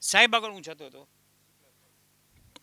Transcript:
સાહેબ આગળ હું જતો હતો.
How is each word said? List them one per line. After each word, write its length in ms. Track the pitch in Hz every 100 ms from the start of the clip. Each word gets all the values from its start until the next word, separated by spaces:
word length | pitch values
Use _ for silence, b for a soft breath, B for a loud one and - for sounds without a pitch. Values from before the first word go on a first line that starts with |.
સાહેબ 320 | - 190 233
આગળ 180 | 226 220
હું 100 | 196
જતો 220 | 156 151 139
હતો. 160 | 131 139 _ _ _ _ _ _ _ _ _ _ _ _ _ _ -